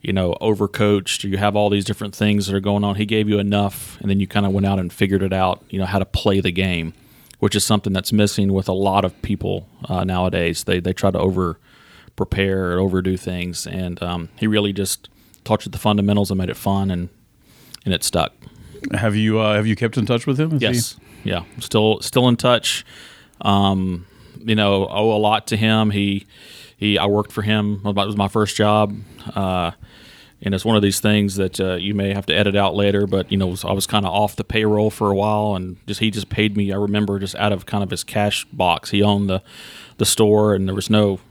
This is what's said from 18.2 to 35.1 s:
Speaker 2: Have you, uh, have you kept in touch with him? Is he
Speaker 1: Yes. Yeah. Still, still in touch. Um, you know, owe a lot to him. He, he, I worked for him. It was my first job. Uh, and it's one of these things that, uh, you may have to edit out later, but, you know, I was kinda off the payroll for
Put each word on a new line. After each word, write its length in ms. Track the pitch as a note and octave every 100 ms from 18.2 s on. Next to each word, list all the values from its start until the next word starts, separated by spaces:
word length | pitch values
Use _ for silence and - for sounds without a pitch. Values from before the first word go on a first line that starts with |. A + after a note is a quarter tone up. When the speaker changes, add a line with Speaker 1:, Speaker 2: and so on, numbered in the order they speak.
| D2 _ - - - - -
Speaker 2:
Have 200 | G#2 A2
you, 240 | G#2 G#2+ A2
uh, 160 | G#2+
have 120 | G#2+ A2
you 100 | G#2
kept 200 | A#2 C3
in 100 | G#2
touch 200 | A#2+ C#3+
with 140 | C3+
him? 140 | D#3+
Is 60 | D3+
he 60 | A2+
Speaker 1:
Yes. 300 | B2 - - - -
Yeah. 200 | G#2 F2+ F2 -
Still, 400 | - A2 G#2+ G#2+
still 280 | - B2+ B2
in 80 | A#2+
touch. 480 | B2 A#2 - - - - - - _ _
Um, 680 | G#2 G2+ G2 F#2+ F#2 F2 F#2 - - -
you 100 | A2
know, 320 | G#2+ G2+ G2 G2
owe 300 | G2+ A2 G#2+
a 20 |
lot 300 | G#2+ G#2+ -
to 80 | G#2+
him. 340 | A2 A2 G#2+
He, 360 | G2+ G2+ G2 - - - - - _
he, 220 | G#2 G2
I 80 | G2+
worked 260 | G#2 G#2
for 100 | -
him. 380 | G#2 G#2+ G#2 G2+
It 120 | G2+ G2+
was 200 | G2 G2+
my 120 | G2
first 260 | A2+ G#2
job. 420 | - G#2 G#2+ G#2 G#2 G2+ - -
Uh, 380 | - F#2+ F#2 E2 - - - - - - _
and 140 | G2+
it's 100 | F#2+
one 120 | A2 A2
of 60 |
these 180 | G2+ G2
things 340 | A2 G#2 G2+ G2
that, 220 | F#2+ -
uh, 160 | F#2+
you 200 | F2+ F#2+
may 200 | G2+ G2
have 120 | G2 -
to 80 |
edit 200 | E2 G2+
out 220 | G2+ G2 F#2
later, 300 | G2+ G2+ G2+
but, 240 | F#2+ F2+
you 60 | G2
know, 180 | F#2 F2+
I 80 | -
was 140 | G2 -
kinda 200 | G#2+ F#2+
off 280 | G2 G#2 -
the 80 |
payroll 460 | - A2 G#2+ G#2+ G#2+
for 200 | - G#2